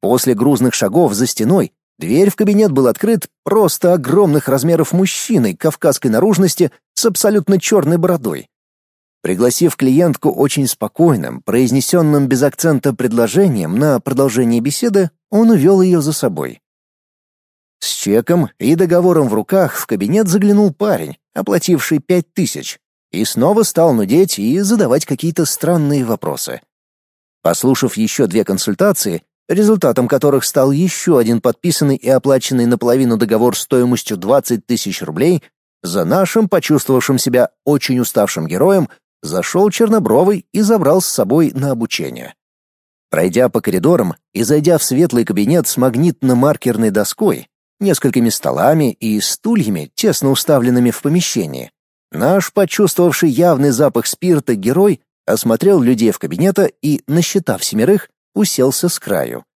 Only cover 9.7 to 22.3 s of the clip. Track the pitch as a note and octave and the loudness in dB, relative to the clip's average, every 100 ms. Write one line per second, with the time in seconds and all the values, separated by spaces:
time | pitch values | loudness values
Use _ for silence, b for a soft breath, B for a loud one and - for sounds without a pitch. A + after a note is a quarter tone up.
9.7 | - C3 C3+ F3 C#3 D3+ - C#3 - C3 | 0 0 2 2 0 -2 0 -2 0 -4
10.7 | - G#2+ - E3+ B2 C2 B1 - A2 B2+ | -4 -8 0 2 2 -2 -10 -4 0 2
11.7 | C3+ - F3+ D#3 D3 C3+ B2+ C#3 - E3 | 0 0 0 2 2 0 0 0 0 0
12.7 | C#3+ D3 A#2+ B2 A#2 A#2 - - A#2 D#2+ | 0 -2 -2 -2 0 0 2 0 0 -4
13.7 | G2 D3+ B2+ - B2 C#3 A#2 A#2+ A#2 B2 | -2 0 0 -2 0 0 0 0 0 -2
14.7 | C#3+ A#3+ G3+ F3+ _ _ G#3 A3+ G#3+ D3 | -4 -2 0 -2 _ _ 2 4 4 4
15.7 | G3 F#3 F3 C#3+ D3+ B2+ E2 C2 A#1 _ | 4 4 2 0 -2 -4 -4 -10 -12 _
16.7 | _ _ _ _ _ _ _ _ _ _ | _ _ _ _ _ _ _ _ _ _
17.7 | _ - - - G#2+ A2+ F3 C3 _ G#2 | _ -10 -8 0 0 2 0 0 _ -2
18.7 | E3 F3+ F3 F3+ E3 C3 G#2 G2+ F#3+ E3 | 0 2 2 2 2 0 -2 0 0 0
19.7 | - - G#2 G2+ F#3+ G#3 F#3+ G3+ G3+ G#3 | -4 -6 -4 -2 0 0 0 2 2 2
20.7 | C#3+ G#3 C3+ D2+ - _ - G3+ F#3+ - | 0 -4 -4 -6 -14 _ -10 -4 -2 0
21.7 | E3+ - D#3 - F3+ D#3+ | -2 0 -4 0 -2 -2